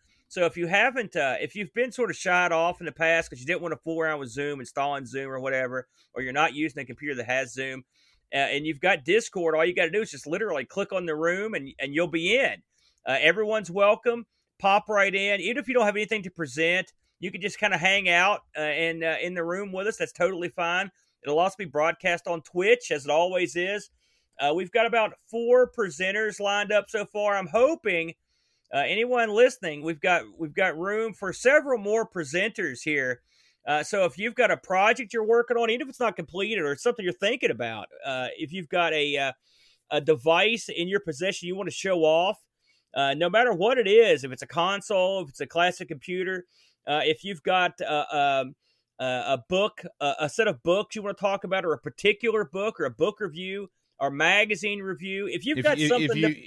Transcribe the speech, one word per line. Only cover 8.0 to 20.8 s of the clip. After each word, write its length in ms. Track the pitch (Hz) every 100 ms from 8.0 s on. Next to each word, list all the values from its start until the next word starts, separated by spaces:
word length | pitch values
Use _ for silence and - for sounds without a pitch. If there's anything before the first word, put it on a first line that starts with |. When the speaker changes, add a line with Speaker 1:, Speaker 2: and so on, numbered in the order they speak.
| _ _ _
Speaker 1:
uh, 40 | 139
and 280 | 135 143 151
you've 140 | 147
got 240 | 180 185
Discord, 500 | 135 208 226 190 170
all 120 | 156 170
you 100 | 180
gotta 160 | 165
do 100 | 190
is 100 | 226
just 160 | 139 147
literally 360 | 175 214 151
click 300 | 123 196 196
on 140 | 190 175
the 80 | 151
room 400 | 165 185 220 196
and, 180 | 139 -
and 140 | 139
you'll 140 | 143 170
be 300 | 165 170 240
in. 260 | 226 101 _ _ _ _ -
Uh, 120 | 131
everyone's 500 | 151 175 214 220 175
welcome. 580 | 175 202 214 240 233 226 _ _ _
Pop 280 | 196 202 208
right 260 | 208 196
in. 280 | 190 196 202
Even 160 | 180 247
if 100 | 240
you 60 |
don't 120 | 247 214
have 120 | 208
anything 260 | 214 214
to 80 | 180
present, 600 | - 151 131 160 180 180 _ _ _
you 100 | 175
can 120 | 185
just 180 | 196 -
kinda 180 | 208 180
hang 300 | 180 196 185
out, 340 | 175 190 208 - 151
uh, 40 |
in, 420 | 151 147 165 165
uh, 140 | 160 143
in 120 | 175
the 100 | 180
room 280 | 165 185 202
with 160 | 185 196
us. 100 | 220
That's 140 | 156
totally 360 | - 180 185 175
fine. 420 | - 170 180